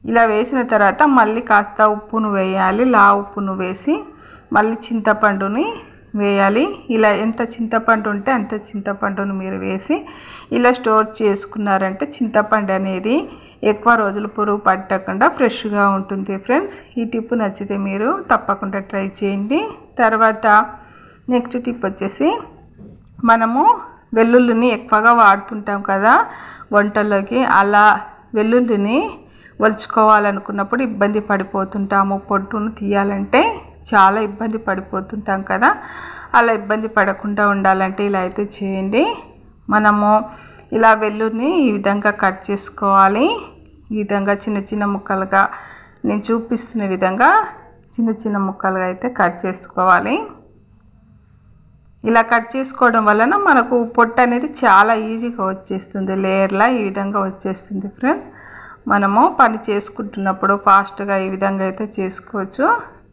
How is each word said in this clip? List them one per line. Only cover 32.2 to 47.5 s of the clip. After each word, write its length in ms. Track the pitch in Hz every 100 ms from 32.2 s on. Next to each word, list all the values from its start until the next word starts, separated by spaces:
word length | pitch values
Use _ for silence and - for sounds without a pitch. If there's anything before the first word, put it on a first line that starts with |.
| 196
పొట్టును 400 | 202 196 220 214 220
తీయాలంటే 640 | 202 202 196 196 196 254 427 415 - - -
చాలా 300 | 214 190 208 208
ఇబ్బంది 300 | 202 220 220 220
పడిపోతుంటాం 720 | 190 190 190 190 214 202 196 196
కదా, 200 | 190 262 427 - - - - - 240
అలా 140 | 233 220
ఇబ్బంది 300 | 202 220 220 220
పడకుండా 460 | 196 196 208 202 202
ఉండాలంటే 480 | 196 190 190 190 190 202
ఇలా 100 | 196 185
అయితే 180 | 185 208 -
చేయండి. 480 | 196 190 190 214 392 440 - - - _ -
మనము 360 | 208 214 208 208 214 214 - - - - 220
ఇలా 160 | 226 214
వెల్లుల్లిని 460 | 214 214 220 220 262 359 262
ఈ 40 | 208
విధంగా 340 | 196 202 202 202
కట్ 180 | 190 190 -
చేసుకోవాలి. 800 | 202 - - 202 196 190 208 320 453 - - - - -
ఈ 40 | 214
విధంగా 320 | 208 202 196 202
చిన్న 140 | 226 202 196
చిన్న 160 | 214 202 196
ముక్కలుగా 480 | 196 196 190 196 196 - - - - _ -
నేను 140 | 208 208
చూపిస్తున్న 560 | 226 226 233 - 226 196 185
విధంగా 340 | 190 190 269 392 -